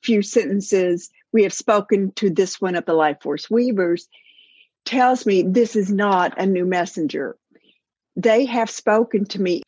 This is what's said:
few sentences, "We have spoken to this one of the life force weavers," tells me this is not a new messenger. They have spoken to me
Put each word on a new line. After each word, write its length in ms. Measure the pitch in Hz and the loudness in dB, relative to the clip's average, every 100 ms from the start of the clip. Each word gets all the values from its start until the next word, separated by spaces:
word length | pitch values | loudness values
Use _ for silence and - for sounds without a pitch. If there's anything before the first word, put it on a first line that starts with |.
few 160 | - 214 | 0 0
sentences, 920 | 196 233 190 196 190 190 180 175 - _ _ | 2 -2 0 -4 0 0 0 -2 -6 _ _
"We 100 | 226 | 2
have 100 | 196 | 2
spoken 580 | - - 208 202 202 190 - | 0 0 0 2 0 0 -2
to 120 | 202 | 0
this 320 | 170 185 - | 0 -2 -2
one 160 | 185 175 | -4 -4
of 80 | |
the 80 | 170 | 0
life 300 | 160 151 139 | 2 2 -2
force 260 | 147 147 - | -6 -8 -2
weavers," 600 | 226 247 196 175 175 - _ _ _ _ _ _ _ | 0 0 0 0 -2 -6 _ _ _ _ _ _ _
tells 400 | - 254 247 254 | -4 2 2 2
me 180 | 220 190 | 2 2
this 320 | 180 214 226 | 2 2 2
is 160 | 214 190 | 0 0
not 480 | 202 208 185 175 - | 0 2 2 0 -2
a 80 | 185 | 0
new 200 | 180 180 | 0 0
messenger. 680 | 180 170 185 156 147 127 - _ _ _ _ _ _ _ | -2 -4 -4 -6 -4 -8 -12 _ _ _ _ _ _ _
They 300 | 180 220 220 | -2 2 2
have 240 | 262 233 220 | 2 -2 -4
spoken 560 | - 226 214 233 202 | -2 0 2 2 -2
to 160 | 202 190 | -4 -4
me 220 | 185 170 | -2 -2